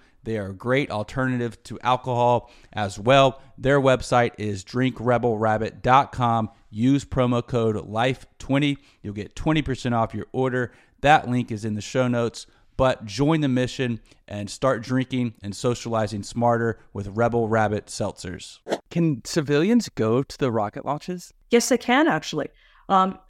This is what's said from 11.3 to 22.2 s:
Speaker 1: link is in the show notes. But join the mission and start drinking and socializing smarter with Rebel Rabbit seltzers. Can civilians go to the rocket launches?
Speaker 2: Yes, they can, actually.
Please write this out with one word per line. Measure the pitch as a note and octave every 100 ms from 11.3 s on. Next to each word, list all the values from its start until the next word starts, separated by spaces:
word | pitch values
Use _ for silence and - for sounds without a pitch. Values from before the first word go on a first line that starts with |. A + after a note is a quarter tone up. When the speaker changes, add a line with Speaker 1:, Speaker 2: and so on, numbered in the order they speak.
Speaker 1:
link | B2 -
is | G#2+
in | A2
the | G#2+
show | - C3 B2
notes. | A#2+ A#2 - - _ _ -
But | C3 -
join | G#2+ G2 C#3+ D#3+
the | C#3+
mission | B2+ B2 - B2 A2 _ _ -
and | G#2 G#2
start | - C3+ A#2
drinking | A#2 B2+ B2+ B2+ A#2+ -
and | G2+
socializing | F#2+ B2+ A#2 A#2 A2+ G#2+ G#2+
smarter | G2 A2+ A#2+ A#2 A#2 G#2+ -
with | G2+ G2
Rebel | G2+ A#2 A#2 A2
Rabbit | A2 G#2+ G#2 -
seltzers. | - G2+ - F2 E2+ - - - - -
Can | E3+ E3 A#2+ -
civilians | E3+ C#3 D3 F#3+ A#3+ -
go | - A2 A#2+
to | C#3 -
the | C3+
rocket | A2 G#2 - -
launches? | D3 - F3+ - _ -
Speaker 2:
Yes, | A#3 -
they | A#3+
can, | - B3+ D#4
actually. | D#3